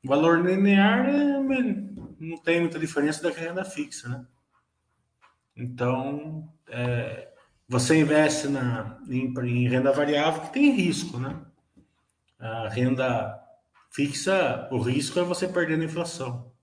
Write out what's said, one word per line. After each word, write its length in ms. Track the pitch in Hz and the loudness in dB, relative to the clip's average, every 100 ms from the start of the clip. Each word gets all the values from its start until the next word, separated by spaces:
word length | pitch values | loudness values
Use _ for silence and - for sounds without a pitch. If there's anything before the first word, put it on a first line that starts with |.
O 40 | 131 | 2
valor 360 | 143 160 170 | 4 6 4
linear 640 | 180 190 202 196 208 247 262 | 4 4 6 6 6 4 2
é, 320 | 285 285 277 269 262 240 196 - - - - | 2 2 2 0 0 0 -2 -6 -12 -16 -14
não 180 | 160 165 | -12 -6
tem 220 | - 170 | 0 2
muita 200 | 170 160 | 2 -2
diferença 420 | 160 151 147 156 | -4 0 0 0
da 80 | 175 | -2
renda 340 | 160 165 180 | -4 -6 -6
fixa, 440 | 190 151 147 - 123 | -8 -8 -8 -8 -10
né? 180 | 127 123 _ _ _ _ _ _ _ _ _ _ _ _ - | -10 -10 _ _ _ _ _ _ _ _ _ _ _ _ -14
Então, 960 | 123 123 123 127 135 147 156 156 - _ _ | -12 -4 -2 -2 -4 -6 -8 -12 -14 _ _
é, 600 | 120 123 120 - - - _ _ _ _ | -6 -2 -2 -4 -10 -16 _ _ _ _
você 320 | 123 123 160 | 0 4 4
investe 480 | 147 151 156 - 143 | 6 4 4 2 -2
na, 500 | 135 123 117 - - - | -2 -2 -2 -6 -12 -6
em, 240 | 127 131 | -4 -2
em 360 | 131 123 123 123 | -4 -2 2 2
renda 240 | 127 135 | 4 2
variável 500 | 139 147 147 156 160 | 2 2 2 2 0
que 100 | - | -4
tem 200 | 262 285 | 4 4
risco, 440 | 233 175 151 - 123 | 6 2 0 -4 -6
né? 240 | 131 - - _ _ _ _ _ _ _ _ _ | -8 -8 -14 _ _ _ _ _ _ _ _ _
A 280 | 117 113 110 | -10 -6 -6
renda 720 | 120 127 127 127 107 - - - _ _ _ _ | -2 0 2 0 -2 -4 -10 -18 _ _ _ _
fixa, 760 | - 143 - - 190 151 - - | -4 -4 -2 0 2 0 -2 -4
o 80 | 127 | -2
risco 400 | 110 135 143 - | 0 0 0 -2
é 20 | |
você 240 | 175 175 185 | -2 -2 -2
perder 320 | 175 170 160 | 0 0 0
na 60 | |
inflação 680 | 160 160 170 - 131 123 - _ | -2 -4 -6 -6 -8 -8 -12 _